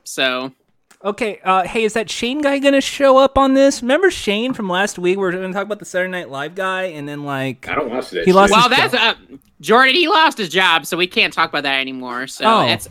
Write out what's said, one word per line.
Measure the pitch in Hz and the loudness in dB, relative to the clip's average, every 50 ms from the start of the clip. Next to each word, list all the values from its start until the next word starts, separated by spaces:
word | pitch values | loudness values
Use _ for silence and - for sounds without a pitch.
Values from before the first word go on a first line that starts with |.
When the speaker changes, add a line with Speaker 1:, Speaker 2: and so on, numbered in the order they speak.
| - | -18
Speaker 1:
so. | - - - 139 131 127 127 127 135 131 _ _ _ _ _ _ _ _ _ - | -12 -4 -2 -2 0 -2 -2 -6 -8 -12 _ _ _ _ _ _ _ _ _ -6
Speaker 2:
Okay, | 196 208 208 247 214 190 - - | -6 -4 -4 -4 -6 -6 -4 -2
uh, | 180 185 190 180 | 0 2 2 2
hey, | 175 - 240 226 | 0 -2 -2 -2
is | 214 202 | -2 -2
that | 226 220 160 | -4 -6 -6
Shane | - - - 233 254 302 | -6 -6 -4 -4 -2 -2
guy | 294 277 285 285 | -2 0 0 0
gonna | 269 277 277 277 | 2 2 2 2
show | 269 - - - 277 269 262 262 | 0 -2 -2 2 4 4 6 6
up | 269 269 - 269 | 4 4 4 2
on | 269 269 262 | 2 4 4
this? | 269 277 277 277 - | 4 4 4 2 0
Remember | - 240 269 311 392 370 | -2 0 0 2 0 0
Shane | - - - - 202 208 226 262 262 | -2 -2 -4 -4 -2 -2 -2 -4 -4
from | - 220 190 | -4 -4 -4
last | 175 180 202 208 - - | -2 -2 -2 -2 -2 -2
week? | 180 180 185 | -2 -2 0
We | 196 | 0
were | 196 185 | -2 -4
gonna | 170 185 190 185 180 | -4 -4 -6 -6 -6
talk | 202 196 | -6 -6
about | 208 214 208 | -6 -8 -10
the | - | -10
Saturday | - - 185 180 185 | -8 -6 -4 -4 -4
Night | 185 180 165 113 | -6 -8 -10 -10
Live | 135 135 143 156 175 | -10 -10 -10 -10 -8
guy, | 190 190 190 185 185 190 | -6 -6 -4 -4 -4 -6
and | 185 160 151 143 147 | -6 -8 -10 -10 -10
then, | 147 147 143 | -10 -10 -8
like, | 143 139 135 131 135 127 - - - | -6 -6 -4 -4 -6 -6 -8 -8 -6
Speaker 3:
I | 180 | -4
don't | - 151 123 | -4 -4 -4
watch | 113 127 123 - | -6 -8 -8 -6
that | - 175 | -6 -2
Speaker 2:
he | 170 | 2
Speaker 3:
shit. | 180 180 | 4 6
Speaker 2:
lost | 190 196 202 | 6 6 6
Speaker 1:
Well, | 196 220 240 247 | 6 6 4 4
Speaker 2:
his | 240 277 | 4 2
Speaker 1:
that's, | 349 - - | 2 2 0
Speaker 2:
job. | 240 220 226 202 - - - | 0 0 0 -2 -4 -8 -20
Speaker 1:
uh, | - 277 _ _ _ _ | -20 -20 _ _ _ _
Jordan, | 147 147 214 240 262 262 262 | -2 2 4 4 6 4 4
he | 370 349 302 | 2 2 2
lost | 415 311 320 330 - - | 4 4 4 2 2 -2
his | 214 160 | -6 -4
job, | 139 180 185 180 170 165 - | 0 2 2 4 2 2 0
so | - 180 165 | -2 -4 -4
we | 180 180 | -4 -2
can't | - 226 208 175 | 0 -2 -2 -2
talk | - - 165 165 | 0 -2 -2 -2
about | - 151 143 | -2 -2 -2
that | 139 135 135 | -2 -2 -2
anymore. | 135 131 131 131 127 123 123 123 131 131 | -2 -4 -8 -10 -10 -8 -8 -8 -8 -10
So | - - - | -8 -2 0
Speaker 2:
Oh. | 220 226 214 156 | 2 4 4 4
Speaker 1:
that's, | 127 170 - - - | 2 0 -2 -4 -10